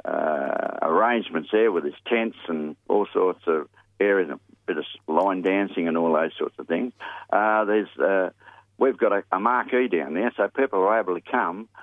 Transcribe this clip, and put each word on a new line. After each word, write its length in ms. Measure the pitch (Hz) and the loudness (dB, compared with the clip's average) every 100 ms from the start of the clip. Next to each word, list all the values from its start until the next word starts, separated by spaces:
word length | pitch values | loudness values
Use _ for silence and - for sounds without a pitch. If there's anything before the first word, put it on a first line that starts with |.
uh, 760 | - 78 78 73 69 - - - | -6 -2 0 0 -2 -2 -4 -2
arrangements 680 | 78 85 113 120 101 82 73 | 0 2 4 2 -2 -6 0
there 200 | 107 113 | 2 4
with 120 | 85 | 2
his 100 | 73 - - | -2 -6 -2
tents 300 | 117 113 - - | -2 -2 -6 -6
and 280 | 80 76 - - | -6 -6 -8 -2
all 180 | 98 98 | 0 0
sorts 280 | 95 92 85 - | 2 0 0 0
of 220 | 80 - _ _ - | -2 -2 _ _ -2
areas, 320 | 101 98 82 | 2 2 0
a 80 | 64 - _ - | -6 -14 _ -6
bit 120 | 76 | -6
of 80 | 71 - - | -6 -10 -2
line 360 | 80 98 92 | 2 2 2
dancing 440 | 92 98 98 - 85 | 0 0 0 -2 -2
and 80 | 82 | 0
all 140 | 82 | 2
those 200 | 78 80 - | 2 0 -4
sorts 200 | 78 - | -8 -8
of 100 | - | -4
things. 240 | 87 123 - - - - | -4 -4 -8 -16 -16 -4
Uh, 340 | 101 107 107 104 | 0 2 2 2
there's, 340 | 107 98 - | 0 -2 -2
uh, 320 | 82 98 90 - - - _ - | 0 2 0 -6 -20 -20 _ 0
we've 180 | 135 - | 0 2
got 140 | 107 | 0
a, 100 | 101 - | 0 0
a 80 | 92 | 0
marquee 480 | 113 123 - 127 127 | 2 0 0 0 2
down 280 | 87 69 82 | 0 -2 -2
there, 160 | 117 - | -2 0
so 120 | 101 | -2
people 320 | - 135 98 | 0 0 2
are 200 | 95 110 | 2 2
able 140 | 92 | 0
to 80 | 87 | -4
come 480 | - 123 90 92 - - | -4 -2 -2 -4 -12 -18